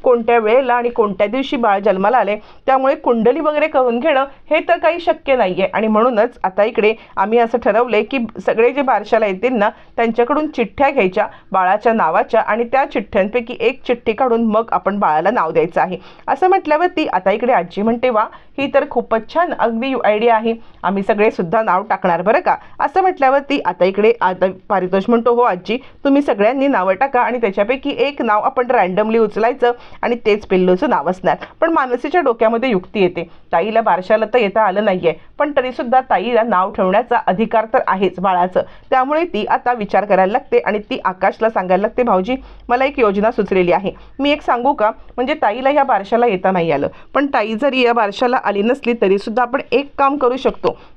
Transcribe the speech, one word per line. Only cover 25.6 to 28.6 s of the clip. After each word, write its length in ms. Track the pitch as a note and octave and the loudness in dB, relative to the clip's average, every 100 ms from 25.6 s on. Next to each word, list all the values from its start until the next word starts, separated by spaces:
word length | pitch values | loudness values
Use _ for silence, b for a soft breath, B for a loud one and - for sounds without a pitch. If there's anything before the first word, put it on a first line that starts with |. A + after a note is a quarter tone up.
| F#3 A#3+ B B | -4 -6 B B
तुम्ही 180 | C#4 C#4 | 2 2
सगळ्यांनी 460 | C#4+ G#3+ G#3 C4+ C#4 | 2 2 0 2 0
नावं 260 | A3+ F#3 | 0 0
टाका 280 | F#3+ F#3 A#3+ | 0 0 0
आणि 160 | G#3+ B3 | 0 0
त्याच्यापैकी 580 | A3+ G3+ G#3 C4+ C#4+ - | -2 0 -2 -2 -4 -2
एक 220 | C4+ C#4+ | -2 -2
नाव 200 | A#3 G#3 | 0 0
आपण 300 | C4+ C#4 | 0 -2